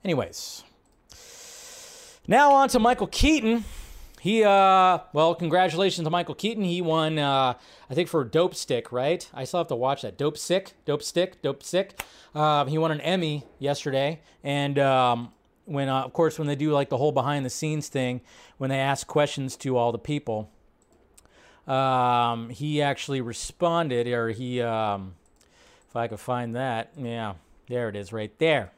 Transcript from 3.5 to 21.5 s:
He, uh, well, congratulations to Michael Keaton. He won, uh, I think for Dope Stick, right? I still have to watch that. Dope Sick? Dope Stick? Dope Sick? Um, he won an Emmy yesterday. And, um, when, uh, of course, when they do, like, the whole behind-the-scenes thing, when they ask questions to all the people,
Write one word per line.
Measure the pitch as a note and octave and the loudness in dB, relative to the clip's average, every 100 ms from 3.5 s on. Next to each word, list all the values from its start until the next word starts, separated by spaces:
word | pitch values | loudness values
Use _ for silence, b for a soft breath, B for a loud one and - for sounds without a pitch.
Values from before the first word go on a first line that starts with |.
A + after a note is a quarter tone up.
| A#3 G#3+ B B B B B | 0 -2 B B B B B
He, | F3 A3 | 0 4
uh, | G#3 G3 F#3+ F#3+ F#3 F3 - | 6 6 8 6 6 4 0
well, | D3 D#3+ | 2 2
congratulations | E3+ E3+ E3+ F#3 D#3 G3 F3 D#3 | 2 0 2 2 2 0 0 -2
to | |
Michael | F3 E3 C#3+ | -2 -4 -4
Keaton. | G#3 A3+ | -6 -2
He | F#3+ F3 | -2 -2
won, | E3+ D#3+ D#3 D#3 | 0 0 0 0
uh, | C#3+ C3+ C3 A#2+ B B B | 0 2 2 -2 B B B
I | C3+ | -2
think | F3 | 0
for | E3 | 0
Dope | B2 D#3 F3+ | 0 2 0
Stick, | F3+ - B2 - | -2 -4 -4 -2
right? | B2 C3+ F3 - | -4 0 -2 -4
I | - C3 | -12 -6
still | F3+ | -4
have | E3 | -2
to | B2 | -2
watch | B2+ C#3 | -2 -2
that. | A2+ F#2 | -6 -4
Dope | C#3+ D#3 | -4 -4
Sick? | - F3+ F#3+ - - | -2 -2 -2 -16 -6
Dope | D3 | -4
Stick? | - - F3+ - | -2 -2 -2 -2
Dope | C#3 C#3 | -6 -6
Sick? | - F3 G3 - B B B D3+ | -4 -2 -2 -8 B B B -2
Um, | D3+ D3 C3+ | 2 2 2
he | D#3 | 0
won | D#3+ | 0
an | D#3 | -2
Emmy | C#3 F#3 D#3+ D3 - _ | -2 0 -2 -4 -8 _
yesterday. | C3+ C#3+ - C3+ C#3 D#3+ b b | -4 -2 -2 0 -2 -4 b b
And, | C#3 C#3+ C#3+ C#3 | -4 -2 0 2
um, | C#3 C3 B2+ A#2+ A#2+ _ _ _ - | 4 4 4 2 -4 _ _ _ -8
when, | C#3+ C3+ | -4 -2
uh, | C3 | -2
of | B2+ | -2
course, | - D#3+ D#3 | 0 0 0
when | D3+ | -4
they | C#3+ | -2
do, | D3+ | 0
like, | D3 C#3 | 0 0
the | C3 | 0
whole | D3 | 0
behind-the-scenes | C#3 B2+ C#3+ B2+ - D#3 D3+ C#3+ | 0 0 -2 -4 -6 -4 -4 -4
thing, | C#3 B2+ B2 B B B B | -4 -4 -4 B B B B
when | C3+ | -4
they | C3+ | 0
ask | C3+ C#3 - | 0 -2 -2
questions | D3+ D3 - C3 - | 0 0 0 -8 -6
to | C#3 B2+ | -2 2
all | A#2+ | 2
the | A#2 | -2
people, | - D3 C3 G#2+ G#2+ _ _ _ _ _ _ _ b b b | -4 -6 -4 -6 -8 _ _ _ _ _ _ _ b b b